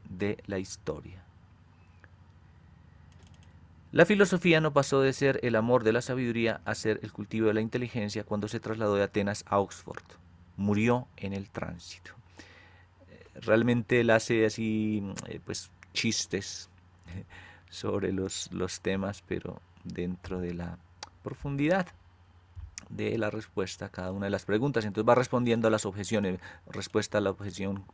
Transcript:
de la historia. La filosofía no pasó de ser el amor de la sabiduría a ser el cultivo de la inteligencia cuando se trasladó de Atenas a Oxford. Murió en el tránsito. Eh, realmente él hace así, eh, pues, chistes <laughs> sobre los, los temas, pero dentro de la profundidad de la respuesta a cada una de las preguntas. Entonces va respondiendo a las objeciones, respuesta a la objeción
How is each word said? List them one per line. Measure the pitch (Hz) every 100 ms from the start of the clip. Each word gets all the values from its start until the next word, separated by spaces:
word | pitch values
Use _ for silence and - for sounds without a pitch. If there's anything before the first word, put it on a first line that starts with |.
| -
de | 90 101 - -
la | 95
historia. | 95 - - 78 85 92 - - - - - - - - - - - - - - - - - - - - - - - - - - -
La | - 170
filosofía | 208 196 180 180 156
no | 156
pasó | 143 135 139
de | 135
ser | 127 135 131
el | 123 113
amor | 113 127
de | 110
la | 117
sabiduría | - 127 123 117 113 -
a | 101 110
ser | 110 107
el | 110
cultivo | - 104 110 110
de |
la | 107
inteligencia | 113 123 120 120 104 107
cuando | 104 107 104
se | 113
trasladó | 110 110 104 101
de |
Atenas | 101 104 101 104 -
a | 101
Oxford. | 98 - - - - - - - - -
Murió | 101 104 113 123 127 -
en | 98
el | 98 98
tránsito. | - 82 87 - - - - - - - - - - - _ -
Eh, | - - -
realmente | 113 110 120 120 110 123
él | 117
hace | 110 - 117 110
así, | 110 110 110 107 107 98 - 90
eh, | 85
pues, | - 98 - _ -
chistes | - 113 - - 98 - - - - _ - -
<laughs> | 92 - - - - -
sobre | - 104 101 95
los, | 95 92 - -
los | 92 92 -
temas, | - 95 98 107 -
pero | 92 - 87 - -
dentro | - 90 90 90 - 90
de | 87
la | 87 87 85 - - - -
profundidad | - 127 143 139 147 190 180 - - - - _ _ - - - -
de | 104 107 113
la | 107
respuesta | 110 - - 92 - 98
a |
cada | - 92
una | 98 98
de |
las | 101 -
preguntas. | 107 143 117 107
Entonces | 98 113
va | 123
respondiendo | 120 127 120 113 113
a |
las | 107 104
objeciones, | 98 95 110 98 92 - - -
respuesta | 101 - 110 107 104
a |
la | 98
objeción | 95 101 90 98 98 98